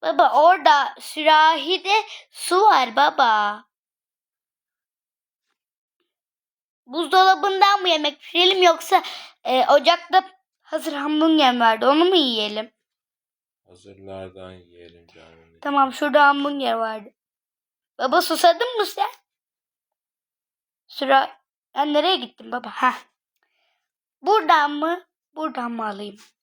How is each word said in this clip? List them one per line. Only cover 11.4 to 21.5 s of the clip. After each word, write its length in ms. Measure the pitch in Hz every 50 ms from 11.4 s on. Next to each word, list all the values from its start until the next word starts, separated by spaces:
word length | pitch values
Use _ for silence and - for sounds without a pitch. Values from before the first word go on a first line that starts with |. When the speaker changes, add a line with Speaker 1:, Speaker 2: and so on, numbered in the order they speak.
| 294 254 247 247
Speaker 1:
vardı, 280 | 233 226 226 220 226 247
onu 160 | 277 311 330
mu 120 | 359 381
yiyelim? 560 | 359 294 254 233 220 208 208 208 214 220 233 _ _ _ _ _ _ _ _ _ _ _ _ _ _ _ _ _ _ _
Speaker 2:
Hazırlardan 840 | 95 90 92 92 101 101 95 95 98 95 95 95 92 92 95 92 92 92
yiyelim 540 | 90 87 87 87 87 87 85 85 87 85
canımın 440 | _ _ 82 82 82 - _ _ _
içi. 100 | _ _
Speaker 1:
Tamam, 320 | - 294 285 277 269 262 254
şurada 340 | - - 294 254 294 294 285
hamburger 440 | 285 285 277 285 285 285 269 240 226
vardı. 360 | 226 226 220 220 220 208 - _ _ _ _ _ _ _ _ _ _ _ _ _ _ _ _ _ _
Baba, 240 | 233 262 247 349 339
susadın 540 | - 320 311 - 349 339 330 466 494 508 453
mı 80 | 415
sen? 240 | - - - 392 - - _ _ _ _ _ _ _ _ _ _ _ _ _ _ _ _ _ _ _ _ _ _ _ _ _ _ _ _ _ _ _ _ _ _
Sıra, 540 | _ - - 285 262 269 269 269 - - _ _ _